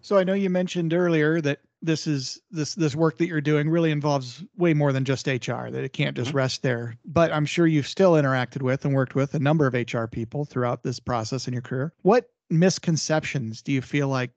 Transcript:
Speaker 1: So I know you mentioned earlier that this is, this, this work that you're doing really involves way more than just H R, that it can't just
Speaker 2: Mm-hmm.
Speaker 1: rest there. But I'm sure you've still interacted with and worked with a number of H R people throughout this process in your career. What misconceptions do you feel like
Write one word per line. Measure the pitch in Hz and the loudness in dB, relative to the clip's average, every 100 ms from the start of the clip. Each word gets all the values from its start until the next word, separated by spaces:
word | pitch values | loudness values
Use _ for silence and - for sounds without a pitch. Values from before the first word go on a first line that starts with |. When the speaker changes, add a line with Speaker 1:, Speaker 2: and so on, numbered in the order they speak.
Speaker 1:
So | - 202 | 2 2
I | |
know | 185 | 4
you | 196 196 | 0 2
mentioned | 180 180 180 170 | 0 0 -2 0
earlier | 170 180 165 151 165 | 2 2 2 2 2
that | 147 143 _ _ | 0 -4 _ _
this | 160 156 - | -2 -2 0
is, | 147 127 - _ | -4 -4 -12 _
this, | 175 143 - | -6 -6 -2
this | 160 135 | -2 2
work | 160 - | 0 2
that | 170 | -2
you're | 160 | 0
doing | 147 151 147 | 0 0 2
really | 165 165 | 2 2
involves | 147 147 143 127 120 170 - | 0 0 0 -2 -14 -18 0
way | 175 | 2
more | 151 143 | 4 2
than | 131 | 2
just | 131 131 - | 0 -2 -2
H | 131 - | -4 -4
R, | 120 120 | -6 -6
that | 127 | -8
it | 135 | -8
can't | - 143 139 | -4 -4 -2
just | 123 | -4
Speaker 2:
Mm-hmm. | 139 | 0
Speaker 1:
rest | 131 - | -2 -2
there. | 139 120 120 117 - | -2 -2 -6 -12 -4
But | 160 165 | 2 2
I'm | 151 147 | 2 -2
sure | - 170 | 2 2
you've | 156 127 | 2 0
still | - 190 | 4 4
interacted | 160 143 131 123 - | 6 4 0 -2 -4
with | 127 135 147 | -2 -2 0
and | |
worked | 135 127 139 | 0 0 0
with | 139 | -2
a | - | 0
number | 135 160 139 | 2 4 2
of | |
H | 123 120 123 | 0 -2 -4
R | 113 | -4
people | 117 113 147 147 | -6 -8 -8 -6
throughout | - 123 123 | -2 -2 -2
this | - 123 | -6 -8
process | - 123 110 131 123 | -4 -4 -4 -6 -6
in | |
your | 123 | -8
career. | 117 127 143 _ | -6 -6 -6 _
What | 180 240 - _ _ | 4 4 2 _ _
misconceptions | 165 185 - - 160 - 156 151 143 113 113 | 4 4 2 -2 -2 0 -2 0 -6 -6 -10
do | - | -2
you | 139 | -2
feel | 127 147 139 | -2 -2 -2
like | 135 127 | -2 -4